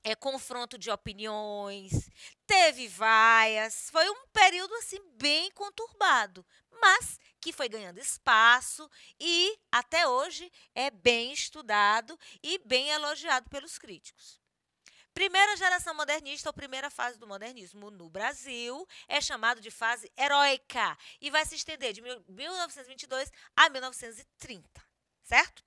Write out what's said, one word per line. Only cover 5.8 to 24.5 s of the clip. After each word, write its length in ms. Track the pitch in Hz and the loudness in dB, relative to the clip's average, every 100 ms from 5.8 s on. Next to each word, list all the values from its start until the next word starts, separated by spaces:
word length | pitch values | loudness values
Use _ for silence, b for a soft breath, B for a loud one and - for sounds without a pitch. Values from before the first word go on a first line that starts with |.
| 453 403 381 262 208 180 _ b _ 466 | -14 _ 2 2 0 -10 _ b _ 4
mas 380 | 427 392 - - b _ | 4 4 0 -14 b _
que 120 | 320 | -14
foi 160 | - 254 | -6 -8
ganhando 300 | 214 190 180 | -6 -14 -10
espaço 920 | 277 - - 220 226 247 - - 302 B B _ | -10 -4 4 8 8 6 2 -12 -14 B B _
e 400 | 330 339 370 440 _ | -2 0 0 -2 _
até 340 | 233 - 330 320 | -2 0 0 2
hoje 460 | 247 320 320 359 b b - | 0 -2 -10 -16 b b -6
é 160 | 269 | -6
bem 400 | 208 240 233 240 | 2 2 2 -4
estudado 880 | 294 - 311 240 208 202 220 226 330 B B | -8 -8 -10 -2 2 4 2 -2 -20 B B
e 160 | 302 370 | -8 -8
bem 300 | 220 254 285 | -2 -2 0
elogiado 600 | 302 294 302 320 262 240 | -4 -4 -6 -2 -2 -2
pelos 280 | 285 311 - | -14 -12 -16
críticos. 640 | 247 170 - _ - _ _ _ _ _ b b b | -16 -20 -20 _ -20 _ _ _ _ _ b b b
Primeira 420 | - 381 370 403 392 | -4 0 4 4 4
geração 380 | 370 359 339 | 0 0 -4
modernista, 560 | 302 285 302 285 285 311 | -6 -4 -4 -6 -10 -10
ou 40 | |
primeira 360 | 285 277 262 277 | -12 -12 -10 -10
fase 280 | - 240 226 | -6 -8 -8
do 80 | 220 | -16
modernismo 640 | 196 220 254 180 208 208 | -14 -12 -16 -20 -20 -20
no 180 | 202 170 | -20 -14
Brasil, 760 | 170 226 285 269 240 240 269 381 B B | -6 -6 -6 -12 -10 -10 -10 -14 B B
é 140 | 294 | -4
chamado 400 | - 254 226 240 | -4 -2 -2 -2
de 100 | 214 | -8
fase 400 | - 226 233 220 - | -6 -4 -4 -8 -4
heróica 800 | 277 285 285 262 _ 247 196 151 B B | 2 4 4 2 _ -4 -4 -4 B B
e 100 | 285 | -4
vai 140 | 302 311 | -2 -2
se 100 | 311 | -8
estender 380 | - 311 247 | -12 -8 -8
de 80 | 208 | -8
mil, 200 | 240 247 185 | -14 -16 _
mil 240 | 190 302 370 | -14 -10 -8
novecentos 320 | 339 285 254 | -10 -12 -20
e 20 | |
vinte 120 | 262 | -20
e 40 | 240 | -8
dois 240 | 262 285 b b - | -8 -8 b b 4
a 140 | 311 | 4
mil 100 | 262 | 4
novecentos 400 | 254 247 233 220 | -10 -12 -16 -18
e 60 | - _ | -20 _
trinta, 480 | 262 | -18